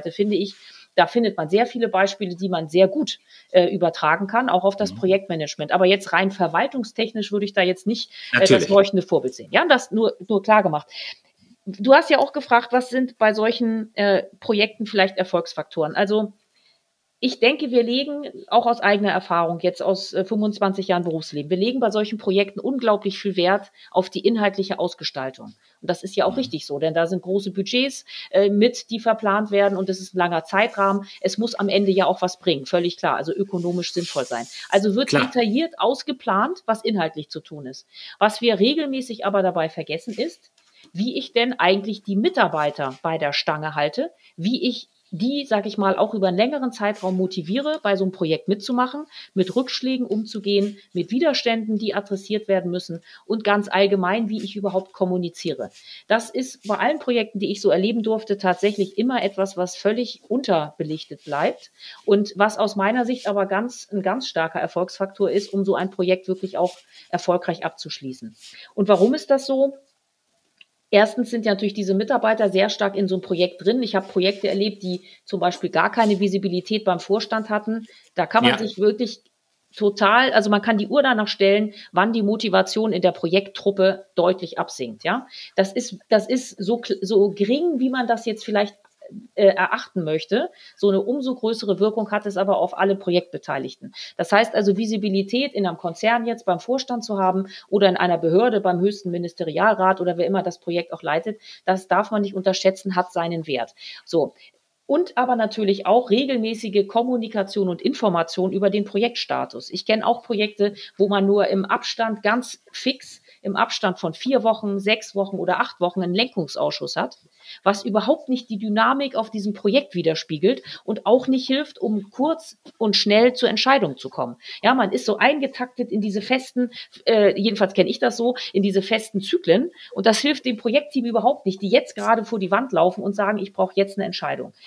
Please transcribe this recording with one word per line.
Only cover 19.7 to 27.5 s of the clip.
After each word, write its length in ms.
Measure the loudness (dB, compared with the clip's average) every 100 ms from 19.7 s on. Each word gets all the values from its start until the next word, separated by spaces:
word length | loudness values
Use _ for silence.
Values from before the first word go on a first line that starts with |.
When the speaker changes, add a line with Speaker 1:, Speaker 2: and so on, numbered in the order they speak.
| 0
Speaker 1:
aus, 320 | 0 -2 -2
äh, 100 | -4
fünfundzwanzig 640 | -2 0 -2 0 -2 0 0
Jahren 140 | 0
Berufsleben, 460 | 0 -4 -6 -8 -4
wir 80 | 0
legen 220 | 0 0
bei 100 | 0
solchen 300 | 0 -2 -4
Projekten 400 | 0 0 0 -4
unglaublich 580 | -6 -2 0 0 0 -4
viel 180 | -4 0
Wert 360 | 2 2 -2 _ -4
auf 220 | -2 -2
die 80 | 0
inhaltliche 580 | 0 2 2 0 -4 -2
Ausgestaltung. 800 | -4 -6 -10 -8 -10 -10 -18 -20 _ _
Und 80 | -6
das 140 | -6
ist 120 | -4 0
ja 100 | 0
auch 80 |
Speaker 2:
Mhm. 40 | 0
Speaker 1:
richtig 300 | -4 -6 -8
so, 100 | -2
denn 160 | 0
da 140 | 0 0
sind 160 | -2
große 260 | -2 -2
Budgets, 560 | -2